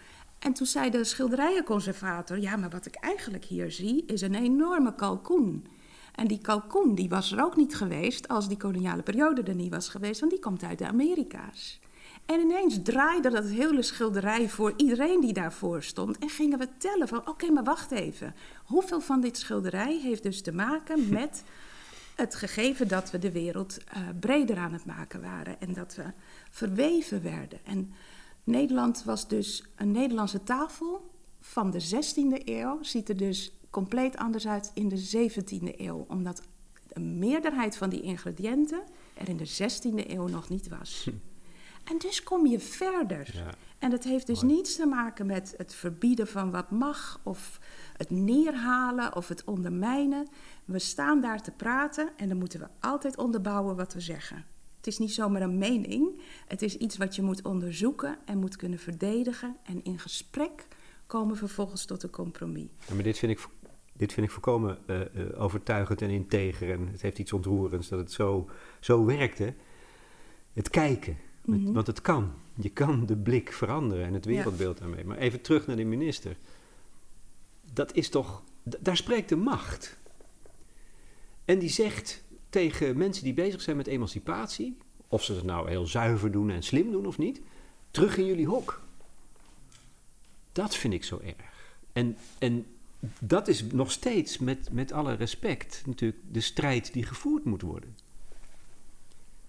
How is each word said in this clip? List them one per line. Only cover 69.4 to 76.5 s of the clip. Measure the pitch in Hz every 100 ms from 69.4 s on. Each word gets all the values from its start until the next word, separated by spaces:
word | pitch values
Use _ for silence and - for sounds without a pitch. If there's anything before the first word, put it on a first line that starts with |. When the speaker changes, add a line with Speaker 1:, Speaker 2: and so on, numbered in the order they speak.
| 104 - - - - - - - - - -
Speaker 2:
Het | - -
kijken. | 170 151 127 - 78 - -
Want, | - 208
Speaker 1:
Mhm. | 196
Speaker 2:
want | 113 113
het | -
kan. | - 156 95 - -
Je | - 104
kan | - 143 131 110
de | 107
blik | 104 123 -
veranderen | - 104 143 127 90 90
en |
het | 95
Speaker 1:
Ja. | 101
Speaker 2:
wereldbeeld | 110 107 90 92 87
daarmee. | 87 85
Maar | 85 107
even | 127 120
terug | - 156 147
naar | 113
de |
minister. | 110 117 160 - - 87 -